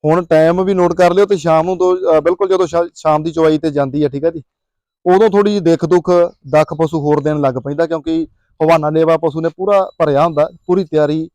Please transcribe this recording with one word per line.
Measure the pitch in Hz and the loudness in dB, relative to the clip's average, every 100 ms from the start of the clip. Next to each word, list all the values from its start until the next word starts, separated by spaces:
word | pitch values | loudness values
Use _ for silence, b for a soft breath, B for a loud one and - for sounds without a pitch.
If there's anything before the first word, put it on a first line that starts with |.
ਹੁਣ | 151 165 | 0 -2
ਟਾਈਮ | 170 156 160 175 | 2 2 2 0
ਵੀ | 190 | 0
ਨੋਟ | 185 175 | 0 0
ਕਰ | 175 175 | 2 2
ਲਿਓ | 175 202 | 2 0
ਤੇ | 196 | 0
ਸ਼ਾਮ | 165 160 170 | 0 0 0
ਨੂੰ | 180 | -2
ਦੋ, | 180 185 | 0 0
ਅ, | 185 156 | 0 0
ਬਿਲਕੁਲ | 151 185 190 | 0 -2 -2
ਜਦੋਂ | 185 175 | -2 0
ਸ਼ਾ-, | 170 175 | -2 -4
ਸ਼ਾਮ | - 160 151 | -4 -2 -2
ਦੀ | 156 | -2
ਚਵਾਈ | 160 160 156 | 0 0 0
ਤੇ | 156 | -2
ਜਾਂਦੀ | 143 139 139 | -4 -4 -2
ਆ, | 147 | -4
ਠੀਕ | 139 | -2
ਆ | 160 | -6
ਜੀ, | 165 - _ _ _ _ _ 180 | -6 -18 _ _ _ _ _ 0
ਉਦੋਂ | 185 220 | 4 4
ਥੋੜੀ | 202 202 | 2 0
ਜਿਹੀ | 202 | 0
ਦਿੱਖ | 165 165 | 0 0
ਦੁੱਖ, | 160 180 170 175 170 _ 139 | 2 0 2 2 0 _ -2
ਦੱਖ | 151 151 | 0 0
ਪਸ਼ੂ | 151 160 160 | -2 -4 -2
ਹੋਰ | 147 147 | 0 0
ਦੇਣ | 147 151 | 0 -2
ਲੱਗ | 139 | -2
ਪੈਂਦਾ, | 127 143 143 165 | -2 -8 -4 -4
ਕਿਉਂਕਿ | 160 160 165 156 _ _ _ | -4 -4 -6 -6 _ _ _
ਹਵਾਨਾ | 156 165 151 | 2 2 2
ਲੇਵਾ | 160 160 160 | 0 2 2
ਪਸ਼ੂ | 160 151 | -2 -4
ਨੇ | 165 | -6
ਪੂਰਾ | 160 190 202 190 _ | -4 0 0 0 _
ਭਰਿਆ | 156 139 | 0 2
ਹੁੰਦਾ, | 170 147 156 175 - | 0 0 -2 -4 -2
ਪੂਰੀ | 180 | -2
ਤਿਆਰੀ | 175 156 147 156 160 | 0 0 0 -2 -6